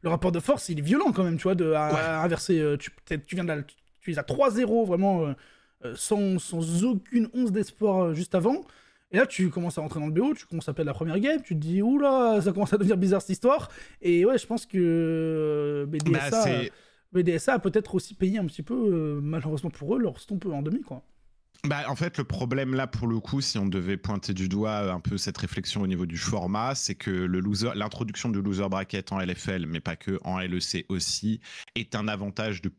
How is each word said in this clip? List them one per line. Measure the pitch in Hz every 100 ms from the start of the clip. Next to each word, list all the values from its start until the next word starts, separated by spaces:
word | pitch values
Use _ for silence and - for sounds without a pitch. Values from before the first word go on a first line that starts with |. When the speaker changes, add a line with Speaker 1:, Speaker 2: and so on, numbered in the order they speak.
Speaker 1:
le | 170
rapport | 165 185
de | 170
force, | - 285 -
il | 160
est |
violent | 143 269 403
quand | - 180
même, | 165
tu |
vois, | 185 185
de, | 165
à, | 156 151
Speaker 2:
Ouais. | 151
Speaker 1:
à | 160 160
inverser, | 170 165 - 170
euh, | 151 143
tu, | -
peut-être, | - - 156 -
tu | 180
viens |
de | 175
la, | 151
tu, | 139 _ _ _
tu | -
les | 151
as |
trois | - 254 269
zéro, | 214 240 226 214
vraiment, | 175 196 185 151
euh... | 135 - _ _ _
Euh, | 123 117
sans, | - 208 202 185
sans | - 165 165 170 226
aucune | 208 - 240 226
once | 240 240
d'espoir, | 196 196 - 208 190
euh, | 175
juste | 160 175 190
avant. | 190 294 - - _ _ _
Et | 185
là, | 262
tu | - 185
commences | 180 170 165
à |
rentrer | 151 156
dans | 151
le |
B | 156
O, | 147 151
tu | -
commences | 165 -
à |
perdre | 143 151
la |
première | 135 165 170
game, | 254 311
tu | - 160
te |
dis, | 156 185
oula, | 214 285 285 262 233 214
ça | 190
commence | 185 208
à | 214
devenir | 202 190
bizarre | 190 190
cette | -
histoire. | 185 240 294 - - - -
Et | 180 170
ouais, | 196 262
je | -
pense | 233 -
que, | 190
euh, | 175 165 165 160 160 160 151 147 147 147 143
B | 156
D | 156
S | 135
A, | 139
Speaker 2:
Bah, | 226
c'est | 220 123 117 - _ _ _
Speaker 1:
B | 180
D | 175
S | 165 -
A |
a | 254
peut-être | 196 220 208 185
aussi | -
payé | - 190 214
un | 170
petit | -
peu, | 147 254
euh, | 220 170 156 147
malheureusement | 147 160 147 156 156
pour | - 143 254
eux, |
leur | 220 -
stomp | - 196 190
en | 147
demi, | 147 233
quoi. | - 123 _ _ _ _ _ _
Speaker 2:
Bah, | 147 143 135
en | 139
fait, | 175 -
le |
problème | 139 185 127 131 135 131
là, | 131
pour | - 117
le | 113
coup, | - 139
si | 131 113
on | 98
devait | 92 90 95
pointer | - 101 -
du | 92 95
doigt, | 98 107
euh, | 107 101
un | 90
peu | - 101
cette | - -
réflexion | 92 - 92 104
au | 95
niveau | 90 90
du | 82
format, | - 104 90 104 120 135
c'est | - 95
que | -
le | 92 90 92
loser, | 95 101 113
l'introduction | 101 107 - 113 101 120
du | 101
loser | 98 95 98
bracket | 95 95 101 -
en | 95
L | 92
F | 87 -
L, | 95 80
mais | 82
pas | - 82
que, | - 95
en | - 92
L | 92
E | 90
C | - 90 -
aussi, | 95 - - 107 110 - - -
est | - 113 113
un | 107
avantage | 104 101 92 110 95
de | 92